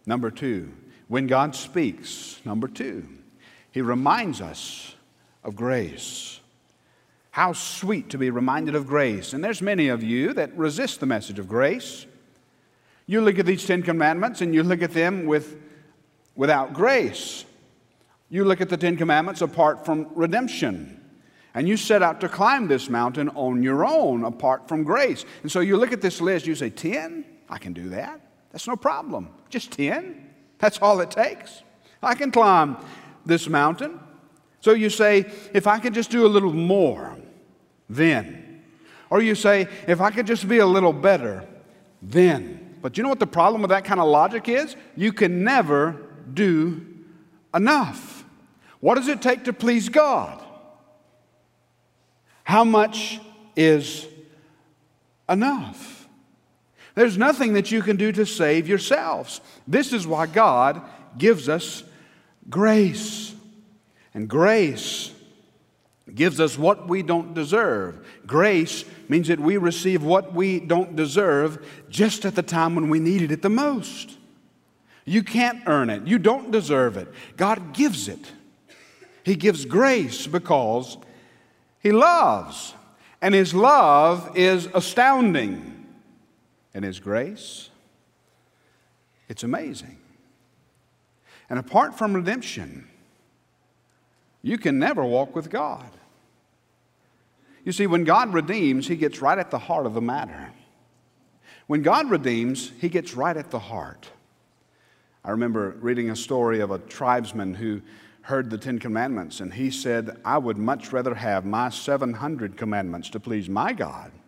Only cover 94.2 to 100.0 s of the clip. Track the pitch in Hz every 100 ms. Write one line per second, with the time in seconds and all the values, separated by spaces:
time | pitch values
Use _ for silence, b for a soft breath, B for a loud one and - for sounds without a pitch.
94.2 | _ _ - 226 160 139 156 262 127 123
95.2 | 139 170 156 220 294 - 123 - _ _
96.2 | _ _ _ _ _ _ _ _ b b
97.2 | b b b b - 185 202 170 160 190
98.2 | 247 175 151 214 156 131 156 165 151 -
99.2 | 139 190 175 131 - 165 127 110